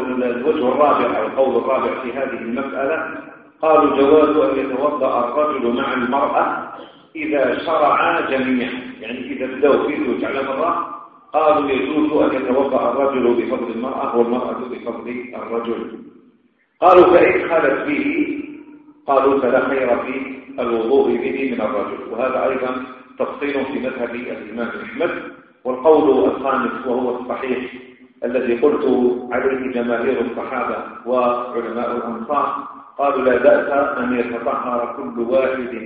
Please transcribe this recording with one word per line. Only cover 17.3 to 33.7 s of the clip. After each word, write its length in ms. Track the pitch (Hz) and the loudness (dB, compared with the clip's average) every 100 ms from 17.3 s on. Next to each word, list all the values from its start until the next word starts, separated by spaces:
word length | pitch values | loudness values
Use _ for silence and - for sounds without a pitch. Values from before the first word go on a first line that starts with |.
| 180 - | 4 2
خلت 380 | 165 143 - 139 | 2 2 0 -2
به"، 380 | 151 - 320 - - - - - - - - - | -2 0 -2 -2 -4 -8 -14 -18 -20 -20 -12 0
قالوا: 340 | 135 139 139 | 4 4 4
"فلا 280 | 123 127 135 | 2 2 2
خير 300 | 135 123 120 | 0 0 0
في 420 | 131 135 - - - - | -2 -6 -8 -12 -12 -6
الوضوء 480 | 117 113 117 135 120 | -2 0 2 4 4
به 420 | 120 135 135 135 | 2 -2 -2 -2
من 80 | 113 | -2
الرجل"، 520 | 107 104 95 - - | -2 -2 -4 -8 -8
وهذا 320 | 113 127 - | -4 -2 0
أيضًا 260 | 135 131 123 131 - - - - | 0 0 -4 -6 -8 -14 -20 -6
تفصيل 460 | 127 - 143 139 | -6 -4 -4 -4
في 140 | 123 123 | -4 -4
مذهب 360 | 127 - - | -6 -4 -6
الإمام 540 | 123 123 - 104 113 117 - | -6 -10 -10 -10 -8 -8 -8
أحمد. 260 | - 131 170 - - - - _ | -12 -4 -4 -4 -10 -16 -20 _
والقول 600 | 127 127 160 151 139 127 | -6 0 6 6 6 4
الخامس 640 | 127 - 135 127 120 - 127 | 4 0 -2 -2 -2 -4 -4
وهو 340 | 123 127 - | -2 -2 -4
الصحيح 520 | - - 131 127 - - - - - _ | -6 -6 -2 -4 -4 -10 -18 -20 -20 _
الذي 300 | 120 127 117 | -4 -2 0
قلت 300 | 117 147 - 131 123 123 - - | 2 2 2 2 4 4 2 -2
عليه 400 | 120 135 131 127 | -2 0 -2 -2
جماهير 480 | 120 120 117 135 120 | -2 -2 0 0 0
الصحابة 560 | 117 113 110 127 117 - - - 117 | -2 -4 -6 -4 -4 -4 -8 -10 -2
وعلماء 880 | 127 120 120 - 113 113 113 117 120 | 2 2 0 -2 -6 -6 -4 -4 -4
الأمصار، 720 | 117 113 113 143 - - - - - - | -6 -8 -4 -2 -2 -4 -10 -16 -16 -2
قالوا: 240 | 139 131 | 0 2
"لا 120 | 127 120 | 2 4
بأس 640 | 143 - - | 6 6 4